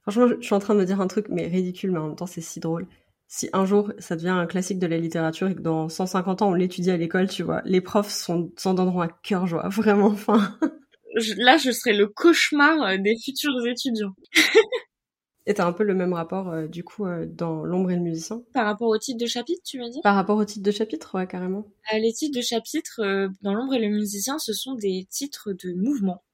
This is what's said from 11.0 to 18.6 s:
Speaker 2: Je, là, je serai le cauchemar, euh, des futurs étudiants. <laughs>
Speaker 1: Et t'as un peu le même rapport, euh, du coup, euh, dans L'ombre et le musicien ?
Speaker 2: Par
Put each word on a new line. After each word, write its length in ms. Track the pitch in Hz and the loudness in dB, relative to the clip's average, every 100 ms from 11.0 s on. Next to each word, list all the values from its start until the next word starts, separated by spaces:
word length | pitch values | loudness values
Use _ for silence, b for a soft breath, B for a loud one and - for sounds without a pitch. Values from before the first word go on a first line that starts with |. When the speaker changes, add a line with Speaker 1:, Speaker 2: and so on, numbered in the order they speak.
| - 226 | -4 -2
Speaker 2:
Je, 160 | 220 202 | -2 4
là, 200 | 247 302 | 6 6
je 140 | 262 | 4
serai 240 | 233 247 | 0 2
le 140 | 208 208 | 4 2
cauchemar, 760 | - 339 320 - 294 285 320 | 6 6 6 2 4 4 4
euh, 160 | 214 190 | 2 2
des 180 | 196 226 | 2 0
futurs 400 | - 269 294 254 240 | -2 -4 -2 0 -2
étudiants. 480 | 247 269 220 202 190 - | -2 -4 -2 -4 -6 -2
<laughs> 1120 | 320 - 440 415 466 - _ _ _ _ _ - | 2 6 6 4 -2 -10 _ _ _ _ _ -4
Speaker 1:
Et 80 | |
t'as 120 | 202 175 | 0 0
un 60 | |
peu 100 | 175 | 2
le 120 | 214 | 0
même 180 | 190 180 | 2 0
rapport, 380 | 175 165 185 185 | -2 -4 -6 -4
euh, 160 | 160 156 | -6 -6
du 180 | 170 | -10
coup, 220 | 175 - 196 | -14 -8 -6
euh, 180 | 170 165 | -6 -8
dans 380 | 165 170 160 | -6 -4 -4
L'ombre 260 | 156 180 185 | -2 0 0
et 60 | 180 | 0
le 60 | |
musicien ? 400 | 175 165 165 226 - | -2 -4 -6 -10 -6
Speaker 2:
Par 140 | 262 | -2